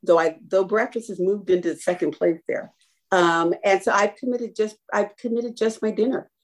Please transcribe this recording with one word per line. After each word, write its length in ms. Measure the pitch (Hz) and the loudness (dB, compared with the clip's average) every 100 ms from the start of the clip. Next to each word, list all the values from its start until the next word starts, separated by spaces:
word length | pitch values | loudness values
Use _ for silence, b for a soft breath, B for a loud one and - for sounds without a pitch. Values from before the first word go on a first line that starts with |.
though 140 | - 170 | 4 4
I, 220 | 165 160 - | 4 -2 -2
though 200 | 190 185 | 0 2
breakfast 440 | 214 247 233 220 | 0 -2 -6 -10
has 100 | 185 | -4
moved 300 | 185 202 185 | -2 -2 0
into 240 | 180 170 | 0 0
the 60 | - | -4
second 320 | - 175 151 | -4 -2 -4
place 300 | - 175 165 - | 0 0 0 -4
there. 260 | 151 - _ _ _ _ | -8 -8 _ _ _ _
Um, 420 | 185 170 165 170 175 | 2 4 4 0 0
and 180 | 196 190 | 2 2
so 100 | - | 2
I've 240 | 202 208 - | 2 0 -2
committed 400 | 254 247 226 - | -6 -4 -6 -4
just, 220 | 214 - _ | -6 -6 _
I've 220 | 214 202 - | -4 -4 -6
committed 380 | 240 226 240 233 | -4 -4 -4 -2
just 240 | 220 220 | -4 -2
my 100 | 220 | -4
dinner 400 | 214 226 - - _ | 0 0 -2 -8 _